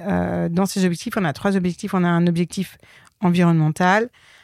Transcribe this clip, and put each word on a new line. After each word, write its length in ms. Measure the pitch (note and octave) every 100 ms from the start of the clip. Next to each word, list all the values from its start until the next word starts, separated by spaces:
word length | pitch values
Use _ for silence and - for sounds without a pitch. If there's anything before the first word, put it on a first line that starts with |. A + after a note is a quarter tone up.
| G3
euh, 420 | F3+ F3 F3 E3+
dans 180 | E3+ G3
ces 180 | G3
objectifs, 300 | F#3 E3+ A#3 A3
on 80 |
a 80 | E3+
trois 240 | - G3+ G3
objectifs. 380 | F3+ E3+ G3+
On 100 | F#3
a 40 | F3
un 200 | E3+ F3
objectif 500 | E3+ F3 - F3+ - - - - -
environnemental, 880 | F3+ F3 E3+ E3 D#3 - F3+ G#3 A#3+ _ _ -